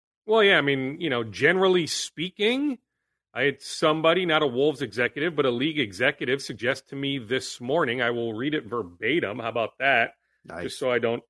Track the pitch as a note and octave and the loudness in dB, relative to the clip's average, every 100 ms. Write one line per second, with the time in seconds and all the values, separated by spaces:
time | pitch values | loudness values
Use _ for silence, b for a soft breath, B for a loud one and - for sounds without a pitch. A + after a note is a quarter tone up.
0 | _ _ - A3 G3+ E3+ C#3+ C3+ C3 D#3+ | _ _ 0 4 6 4 4 0 -2 -4
1 | E3+ B2 A2+ F#2 C#3+ F#3 F#3+ F3+ D#3 - | -2 -2 -2 2 4 4 4 4 2 -4
2 | - - F3+ - G#3 B3+ D4 A#3+ _ _ | -6 -6 -8 -2 0 0 -2 -4 _ _
3 | _ _ _ A#2+ C#3 C#3 - - D#3+ D#3+ | _ _ _ -2 0 -2 -8 0 2 4
4 | D#3+ F3 F3+ D#3 D3+ A#2+ D3 C3+ B2+ A2 | 4 2 2 2 2 2 0 0 -4 -2
5 | A#2+ - E3 D3 C3+ A#2+ D3+ D3 A2+ F#2 | -2 0 -4 0 0 2 0 -2 -4 0
6 | B2+ C#3+ B2 C3+ - A2+ A#2+ C3+ - C#3 | 0 0 -2 -4 -4 -6 -4 -4 -6 -8
7 | C#3 C#3 G#2+ B2+ - - B2 D#3+ C#3 B2 | -4 -4 -4 -4 -4 -10 -2 0 0 0
8 | A#2+ A#2+ A#2 A2 C#3 D3 G#2+ A#2+ F2+ F2 | 0 0 -4 -4 -4 -4 -4 -6 -6 -4
9 | A2+ E3 G2+ A#2+ A2+ A#2 G#2+ - C3+ B2 | -2 0 0 -4 -4 -2 -4 -2 2 2
10 | A#2 - _ _ - E2+ G2+ - C3 A#2+ | 0 -4 _ _ -16 -10 -8 -4 -2 0
11 | A#2 A#2+ - | 0 -4 -6